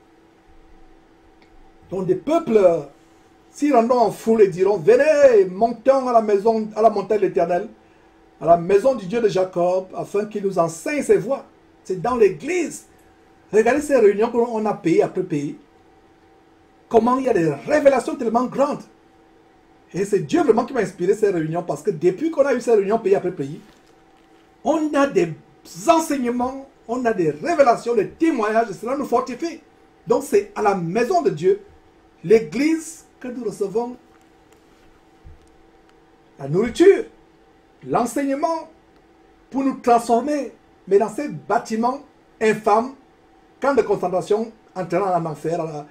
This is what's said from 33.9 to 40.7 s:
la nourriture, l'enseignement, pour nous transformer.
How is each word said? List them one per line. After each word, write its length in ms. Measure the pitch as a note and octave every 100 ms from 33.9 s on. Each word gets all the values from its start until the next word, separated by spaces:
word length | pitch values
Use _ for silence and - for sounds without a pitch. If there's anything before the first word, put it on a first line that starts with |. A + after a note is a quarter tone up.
| B3 _ _ _ _ _ _ _ _ _ _ _ _ - - _ _ _ _ _ _ _ _ _ -
la 100 | C#3
nourriture, 560 | F3 B3 - F#4+ E4+ - _ _ _ _ _ _ _ B2+
l'enseignement, 840 | F3 A#3 D4 C#4 C#4 E4 E4 - _ _ _ _ _ _ _ _
pour 160 | C4
nous 120 | C4+ -
transformer. 760 | A#3+ A#3 B3 A#3 C#4+ D4 A3+ - _